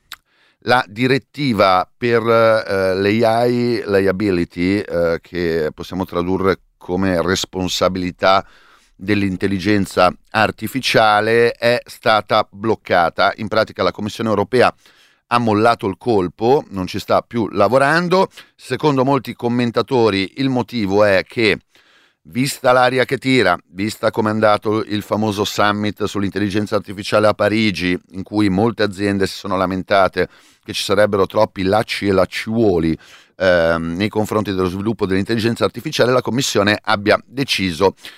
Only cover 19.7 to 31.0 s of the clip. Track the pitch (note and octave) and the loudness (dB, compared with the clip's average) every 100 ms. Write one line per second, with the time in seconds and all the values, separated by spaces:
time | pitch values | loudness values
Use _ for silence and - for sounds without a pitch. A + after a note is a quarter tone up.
19.7 | G#2 G2 C3 A2 G2 F#2+ - C3+ B2+ A2 | -2 0 2 2 0 -2 -4 -2 -2 -4
20.7 | A#2+ G2 G2+ G#2 F#2+ - B2 G#2+ D2 _ | -4 0 2 4 2 0 0 0 0 _
21.7 | _ _ _ _ _ D2+ G#2 C#3 - B2+ | _ _ _ _ _ -10 -4 -4 0 2
22.7 | B2+ B2 B2+ A#2+ C3 C3 C3 F#2 F2 _ | 4 4 2 -2 -2 0 2 4 0 _
23.7 | F2 G#2+ - A2 A2+ G#2+ G#2+ G#2+ G#2 A2 | -6 -6 -2 -2 0 -2 2 2 2 0
24.7 | G#2+ - G#2 - G#2+ G#2+ G2+ G2 - G#2 | -2 -2 -6 -4 -2 -2 -2 -2 0 0
25.7 | G#2 G#2 - G2+ G2+ G2+ F#2+ G2+ G#2 G#2 | 0 -4 -4 -6 -4 -4 -2 -2 -2 -2
26.7 | G#2 - F#2+ G2+ G#2+ G#2+ G2+ G#2 A2 A2 | -4 -6 -12 -2 2 2 2 0 2 0
27.7 | E2 F2+ F2+ _ F#2+ F2+ G#2 G#2 F#2 A#2 | 0 -2 -4 _ -14 -6 0 2 2 0
28.7 | G2+ G#2 F#2 G2+ G2 F#2+ - G2+ F#2+ F#2 | 0 -4 -2 -2 0 -2 -6 -6 -2 -2
29.7 | F#2+ - G2+ F2+ F2+ E2+ - _ _ - | -2 0 2 2 0 -4 -6 _ _ -10
30.7 | - - G2 | -6 -2 2